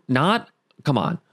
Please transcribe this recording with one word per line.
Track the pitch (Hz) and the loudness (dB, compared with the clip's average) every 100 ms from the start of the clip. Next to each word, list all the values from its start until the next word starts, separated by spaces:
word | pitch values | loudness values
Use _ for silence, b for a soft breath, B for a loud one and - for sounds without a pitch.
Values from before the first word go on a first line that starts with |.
| - | -2
not, | 127 165 233 - _ _ - | 0 2 0 -4 _ _ -8
come | - 127 | -2 0
on. | - 170 - | -2 -4 -10